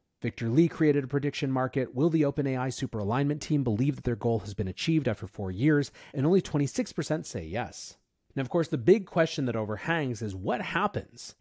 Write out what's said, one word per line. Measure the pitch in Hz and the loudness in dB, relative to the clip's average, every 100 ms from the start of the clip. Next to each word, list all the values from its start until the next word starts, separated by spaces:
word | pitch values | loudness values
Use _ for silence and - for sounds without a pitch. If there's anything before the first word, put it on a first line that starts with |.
| _ _ | _ _
Victor | - - 113 | -8 -4 2
Lee | 131 170 | 4 4
created | - 156 143 | 4 4 4
a | 131 | 0
prediction | 143 143 - 139 | -2 -2 -2 -2
market. | 131 127 139 123 | 0 0 -2 -2
Will | 123 160 | 0 2
the | 160 | 4
OpenAI | 143 139 139 127 127 | 2 0 -2 -2 -2
super | - 131 110 | -4 -4 -2
alignment | 101 123 143 147 | 0 0 0 -2
team | - 147 | 0 0
believe | 123 104 139 127 | 2 2 0 0
that | |
their | - 110 | -2 0
goal | 117 113 | 0 0
has | 101 | -2
been | 101 95 | -4 -4
achieved | - - 160 127 | -2 0 2 2
after | 107 92 | -2 -6
four | - 95 | -6 -6
years? | 92 147 147 139 - - | 0 4 4 2 -6 -8
And | 139 143 | 0 4
only | 190 | 4
twenty-six | - 147 139 - 220 | 2 0 0 -2 -4
percent | - - 156 - | -4 -2 -4 -4
say | 104 | -8
yes. | 80 104 120 - - - _ _ _ | -6 -6 -6 -10 -16 -18 _ _ _
Now, | 139 | -6
of | 131 | -2
course, | 170 156 | 0 0
the | 143 | 2
big | 117 214 185 | 6 6 4
question | 180 160 - | 2 2 0
that | 127 113 | -2 -2
overhangs | 107 107 160 165 135 107 | -2 -4 -2 0 0 -4
is | 110 | -6
what | 92 98 226 | -4 -4 -4
happens | 175 165 208 - - - - - | -2 -2 -2 -2 -8 -14 -18 -6